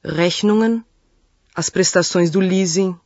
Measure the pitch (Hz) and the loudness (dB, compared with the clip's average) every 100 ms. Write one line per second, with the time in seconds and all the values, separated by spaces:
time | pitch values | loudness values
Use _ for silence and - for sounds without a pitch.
0 | 160 156 175 - 208 214 226 233 - _ | -6 -2 -2 0 0 2 0 -2 -8 _
1 | _ _ _ _ _ - 160 - 180 185 | _ _ _ _ _ -8 -4 0 0 0
2 | 170 180 170 180 190 190 185 165 190 175 | 0 0 2 2 0 0 0 -2 -2 -6